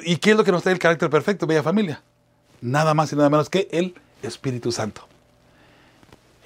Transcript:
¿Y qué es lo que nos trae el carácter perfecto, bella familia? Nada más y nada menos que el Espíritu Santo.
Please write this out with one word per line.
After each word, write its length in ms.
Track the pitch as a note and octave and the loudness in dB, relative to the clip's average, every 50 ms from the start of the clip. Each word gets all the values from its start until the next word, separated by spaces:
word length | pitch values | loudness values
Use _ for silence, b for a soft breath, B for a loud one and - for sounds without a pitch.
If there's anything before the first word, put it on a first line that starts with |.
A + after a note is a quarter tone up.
| D#3+ | 0
¿Y 120 | E3 F3 - | -4 -4 0
qué 140 | - G3+ | 2 4
es 60 | G#3+ G#3+ | 4 4
lo 60 | A3 | 4
que 80 | F#3 | 2
nos 120 | F#3 E3+ - | 0 0 0
trae 100 | F#3+ F#3 | 0 0
el 60 | F3 | 2
carácter 300 | - E3 E3+ D3+ F3+ D#3+ | 2 2 2 2 0 0
perfecto, 380 | C#3+ D3+ C3+ - G#3 E3 F3 D3+ | 0 0 0 0 -2 -2 -2 0
bella 160 | D#3+ D#3 C3+ | 0 0 0
familia? 400 | D#3 F3 G#3+ G#3+ E3+ C3+ - - _ _ _ _ _ _ _ _ _ _ _ | 0 0 0 0 -2 -4 -10 -14 _ _ _ _ _ _ _ _ _ _ _
Nada 320 | - A#2+ B2+ D3 D#3 D#3+ D3+ | -6 -4 -2 0 2 2 2
más 180 | D#3 D#3+ C#3+ | 2 0 0
y 40 | D3 | 0
nada 140 | C#3+ D3 C#3+ | 2 2 4
menos 200 | D3 D3+ D3 - | 4 2 0 0
que 180 | - F#3 F#3+ - | -2 -2 -2 -2
el 240 | - D#3+ F3+ F#3 F3 - - _ _ _ | -2 -4 -4 -4 -6 -12 -20 _ _ _
Espíritu 500 | - - - - - C3+ B2 A#2+ - A#2+ | -14 -12 -12 -8 -8 -6 -6 -4 -4 -6
Santo. 360 | A#2 - A2 G#2+ G2+ - - - _ _ _ _ _ _ b b b b b b b b b b b b b _ - - _ _ _ _ _ | -4 -4 -6 -8 -8 -12 -18 -20 _ _ _ _ _ _ b b b b b b b b b b b b b _ -20 -20 _ _ _ _ _